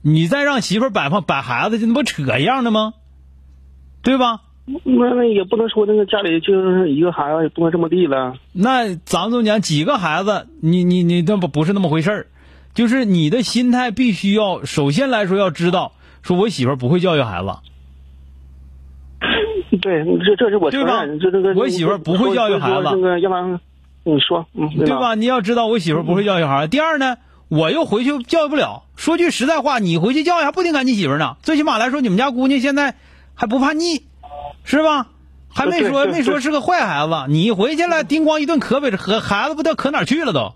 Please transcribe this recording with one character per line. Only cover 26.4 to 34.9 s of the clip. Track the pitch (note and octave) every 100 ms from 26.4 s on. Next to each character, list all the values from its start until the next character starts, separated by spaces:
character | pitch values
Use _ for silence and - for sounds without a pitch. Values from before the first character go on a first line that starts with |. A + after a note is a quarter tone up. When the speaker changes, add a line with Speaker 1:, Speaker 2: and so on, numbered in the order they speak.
| D#3
Speaker 1:
孩 | C#3
子。 | D#3
第 | C4
二 | D#4+ D4+
呢， | C4+ A#3+ _ - -
我 | D#3 D#3+
又 | C#4
回 | D4 G#3 B3
去 | D4
教 | A#3+ E4 D4
育 |
不 | D4
了。 | D3 G#2 - -
说 | - E4
句 | E4+
实 | - C4
在 | D#4+
话， | C4 C4
你 | F#3+ E3
回 | F#3
去 | C4+
教 | D#4 F4
育 | D4
还 |
不 | D4+
得 | E4+
赶 | D4 C4
你 |
媳 | A3 D#3
妇 |
儿 | C#3+
呢。 | C#3+ A#2
最 | - D#4
起 |
码 | D4+ A#3
来 | B3
说， | C#4+
你 | B3
们 | F3+
家 | C#4
姑 | B3 C4
娘 | C#4
现 | B3+ C#4
在 | C#4 - - - - -
还 | A3
不 | B3+
叛 | C#4 D#4
逆， | F4 D#4+ - - - D3 C#3+ -
是 | - C#4
吧？ | D#4